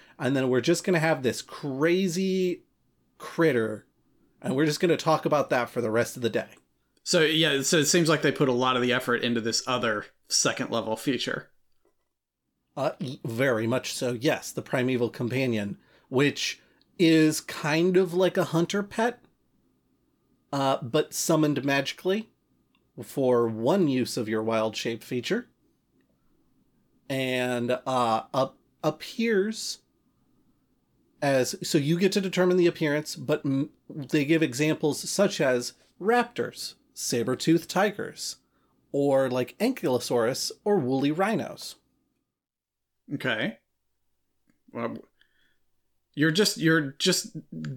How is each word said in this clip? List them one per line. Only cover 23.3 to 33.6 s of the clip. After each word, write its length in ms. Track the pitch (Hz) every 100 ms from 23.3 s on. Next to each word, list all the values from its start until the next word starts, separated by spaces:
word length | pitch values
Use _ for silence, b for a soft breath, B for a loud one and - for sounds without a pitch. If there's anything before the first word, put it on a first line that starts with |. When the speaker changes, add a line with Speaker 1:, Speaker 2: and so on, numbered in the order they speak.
| 120 117
Speaker 1:
one 400 | 110 117 196 160
use 280 | 131 120 -
of 140 | 110
your 140 | 110
wild 320 | 110 113 110 98
shape 280 | 123 117
feature. 440 | - 123 117 208 247 _ _ _ _ _ _ _ _ _ _ _ _ _ _ _ -
And, 600 | 135 131 127 123 123 120
uh, 520 | 123 - 127 117 110 -
up-, 240 | 135 135 - _ _
appears 960 | 156 151 - - 233 208 202 220 - - _ _ _ _ _ _ _ _ _ _ _ _ _ _
as, 320 | 143 135 127 - -
so 120 | 165
you 180 | 139 175
get 140 | 190
to 100 | 202
determine 360 | 190 180 180 180
the 100 | 170
appearance, 480 | 165 156 147 151 -
but 280 | 131 147
m-, 280 | 143 135